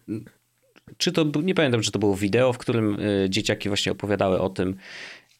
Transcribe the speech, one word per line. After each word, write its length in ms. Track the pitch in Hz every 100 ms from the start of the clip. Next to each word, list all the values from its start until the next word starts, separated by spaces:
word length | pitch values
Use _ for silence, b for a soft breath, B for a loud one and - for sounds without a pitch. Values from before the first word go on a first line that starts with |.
| -
y, 40 | 113 117 - _ _ _ _ - -
czy 140 | -
to 140 | 170 156
b-, 180 | 147
nie 120 | 180 -
pamiętam, 260 | 147 120
czy 100 | 107
to 80 | 101
było 160 | 104 95
wideo, 380 | 104 113 127
w 40 | 120
którym, 420 | - 117 107 101
y, 280 | 104 101 95
dzieciaki 400 | 98 104 107 98
właśnie 220 | 101 104
opowiadały 480 | 95 101 98 98 90
o 80 | 92
tym, 260 | 95 92 95 B B B B B B